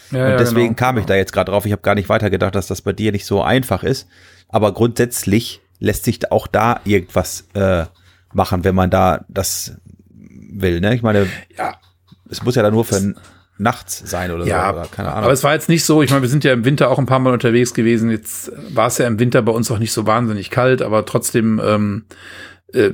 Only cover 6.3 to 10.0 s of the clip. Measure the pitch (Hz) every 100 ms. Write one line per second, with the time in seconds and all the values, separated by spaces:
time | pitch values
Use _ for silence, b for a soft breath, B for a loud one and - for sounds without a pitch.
6.3 | 104 - 104 117 117 101 101 90 95 -
7.3 | - - 101 95 87 80 b b b _
8.3 | 98 92 90 92 92 90 92 92 73 -
9.3 | 98 - - - - - -